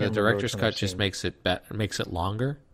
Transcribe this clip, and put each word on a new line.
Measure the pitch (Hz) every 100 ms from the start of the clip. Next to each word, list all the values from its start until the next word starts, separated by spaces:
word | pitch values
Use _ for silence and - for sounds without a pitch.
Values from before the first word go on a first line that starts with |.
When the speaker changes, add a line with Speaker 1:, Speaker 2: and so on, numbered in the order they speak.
Speaker 1:
the | 107
Speaker 2:
can't | 107
remember |
Speaker 1:
director's | 104 101 113
Speaker 2:
which | 104
one | 110
I've |
Speaker 1:
cut | -
just | 101
Speaker 2:
seen. | 92
Speaker 1:
makes | 98 -
it | 92 -
be-, | 92 90 - 104
makes | 101 -
it | -
longer, | 87 90 107 131 143 -